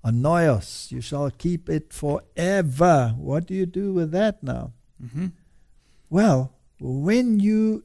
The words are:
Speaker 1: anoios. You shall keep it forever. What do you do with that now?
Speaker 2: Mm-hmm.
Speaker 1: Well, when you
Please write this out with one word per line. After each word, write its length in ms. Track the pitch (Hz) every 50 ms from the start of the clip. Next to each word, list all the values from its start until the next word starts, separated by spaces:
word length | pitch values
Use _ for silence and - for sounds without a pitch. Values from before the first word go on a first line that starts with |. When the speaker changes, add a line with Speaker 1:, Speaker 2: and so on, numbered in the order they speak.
| -
Speaker 1:
anoios. 880 | 117 113 120 127 151 170 175 170 156 131 101 87 - - - - -
You 100 | - 127
shall 300 | 117 - 147 143 143 139
keep 380 | - _ - 175 175 170 - -
it 220 | 160 151 151 _
forever. 1200 | - - - 147 143 - - _ _ - 170 180 196 196 175 147 127 135 170 180 170 143 123 117 113 120
What 300 | 147 139 135 156 170 -
do 80 | 185
you 100 | 190 190
do 260 | 175 175 185 202 202 190
with 180 | 180 165 156
that 320 | 156 185 214 220 202 _ -
now? 300 | 131 123 123 120 120 117 _ _ _ _ _ 135
Speaker 2:
Mm-hmm. 240 | 120 117 147 180 185 - _ _ _ _ _ _ _ _ _ _ _ _ _ _ _
Speaker 1:
Well, 440 | 156 180 214 220 151 131 131 135 _ _ _ _ _ _
when 600 | 135 131 127 135 143 175 214 247 254 240 220 208
you 440 | 196 208 214 214 220 220 220 214 -